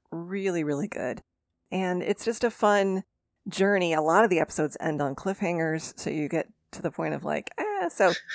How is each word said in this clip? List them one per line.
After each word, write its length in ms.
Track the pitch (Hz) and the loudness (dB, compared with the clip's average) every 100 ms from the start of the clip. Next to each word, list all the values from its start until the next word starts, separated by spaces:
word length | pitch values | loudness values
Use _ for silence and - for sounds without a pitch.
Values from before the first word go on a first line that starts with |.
| _ | _
really, 520 | 165 175 196 190 170 | -12 -8 -4 -2 0
really 240 | 151 143 208 | -2 -2 -4
good. 340 | - 127 - - _ _ _ _ | -4 -6 -6 -14 _ _ _ _
And 300 | 185 185 180 | -4 -2 -2
it's 220 | - 202 226 | -2 -2 -4
just 180 | 226 | -2
a 80 | 240 | -2
fun 520 | - 208 208 196 190 - _ _ _ - | 2 4 4 2 0 -6 _ _ _ -10
journey. 460 | 165 196 196 175 | 0 2 4 4
A 80 | 156 | 2
lot 220 | 156 180 | 6 6
of 60 | 226 | 6
the 100 | 170 | 4
episodes 360 | 160 - 151 - | 2 0 -2 -2
end 220 | 160 147 | -4 0
on 140 | 143 139 | -2 -2
cliffhangers, 840 | 190 196 180 170 160 156 - - | -4 -2 -2 0 0 -2 -6 -8
so 120 | 165 | -6
you 180 | 156 147 | -4 -2
get 200 | 160 - _ _ | -2 -4 _ _
to 100 | - | -8
the 100 | 165 | -6
point 220 | - 160 | -4 -4
of, 100 | 147 | -4
like, 260 | 147 147 - - | -2 -4 -4 -6
"Eh." 320 | 427 403 349 | -4 -2 -4
So 240 | - 185 - - | 4 4 4 -6